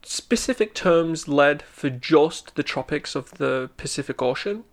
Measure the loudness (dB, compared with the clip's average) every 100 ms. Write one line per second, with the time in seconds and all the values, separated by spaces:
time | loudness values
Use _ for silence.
0 | -10 -8 -2 -2 0 0 0 0 4 4
1 | 4 -2 0 2 2 0 -4 -6 -6 -4
2 | 4 6 6 0 -12 -6 -4 -4 -4 -6
3 | -6 -8 -8 -4 -2 -2 -4 -10 -10 -6
4 | -6 -2 0 0 -4 -6 -10